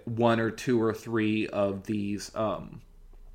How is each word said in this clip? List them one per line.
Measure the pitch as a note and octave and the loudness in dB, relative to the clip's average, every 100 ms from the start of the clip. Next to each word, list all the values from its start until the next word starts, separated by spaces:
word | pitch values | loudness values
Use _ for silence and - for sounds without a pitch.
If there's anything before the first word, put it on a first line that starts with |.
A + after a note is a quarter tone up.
| - | -6
one | A2 A#2 A2+ | 2 4 4
or | A2+ | 2
two | G#2+ - A#2+ | -2 0 2
or | A2 | 2
three | G#2+ - A2+ G#2+ G#2+ G#2 | 0 -2 0 2 2 0
of | G2+ G2+ G2 F#2+ | 0 0 0 -4
these, | G#2+ G2+ G2+ - - | -2 -2 -4 -6 -4
um, | G#2+ E2+ - - - - - - - | -4 -4 -8 -14 -18 -20 -20 -20 -20